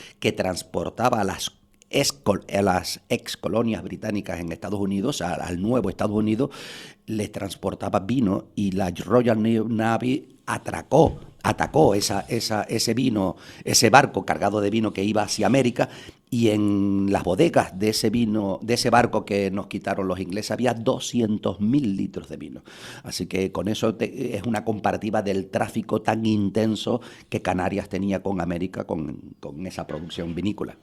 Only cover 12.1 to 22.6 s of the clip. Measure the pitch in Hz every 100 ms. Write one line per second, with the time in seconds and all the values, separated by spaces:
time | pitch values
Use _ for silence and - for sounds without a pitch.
12.1 | 98 - 120 - 107 - 117 - 113 135
13.1 | 107 95 - - - - 117 113 127 151
14.1 | - - 78 98 104 101 110 107 95 101
15.1 | 107 101 - 101 135 123 117 - - -
16.1 | - _ 120 113 107 104 101 101 98 98
17.1 | 98 - 92 165 131 107 92 107 110 117
18.1 | 117 117 107 98 92 110 117 123 117 117
19.1 | 110 - 101 98 98 95 101 95 98 98
20.1 | 92 90 98 107 113 120 117 113 127 -
21.1 | 123 113 107 107 98 104 143 123 98 98
22.1 | 92 85 76 78 -